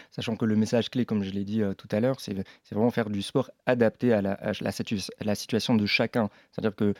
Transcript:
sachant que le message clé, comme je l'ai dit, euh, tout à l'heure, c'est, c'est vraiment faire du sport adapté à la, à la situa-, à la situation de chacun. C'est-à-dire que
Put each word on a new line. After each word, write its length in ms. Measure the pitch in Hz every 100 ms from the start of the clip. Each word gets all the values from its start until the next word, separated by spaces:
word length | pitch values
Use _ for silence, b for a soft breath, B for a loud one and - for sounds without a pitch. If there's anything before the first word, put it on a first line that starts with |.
| B
sachant 260 | - 123 110
que 80 | 113
le 100 | 107
message 340 | 107 117 110
clé, 160 | 127 117
comme 180 | 107
je 80 | 95
l'ai 120 | 98
dit, 180 | 101 110
euh, 120 | 101
tout 160 | 95 -
à 80 | 107
l'heure, 220 | 123 135
c'est, 120 | - 98 95 B
c'est 100 | -
vraiment 160 | 107 117
faire 200 | 117 107
du 120 | 101
sport 300 | 98 139 - - -
adapté 480 | 123 110 - 123
à 80 | 107
la, 100 | 98
à 220 | - - 98
la 100 | 104
situa-, 380 | 101 113 104 - -
à 60 | 107
la 100 | 101
situation 400 | - 107 - 113
de 100 | 101
chacun. 440 | - 117 123 107 b b
C'est-à-dire 220 | - 110
que 200 | - 104 101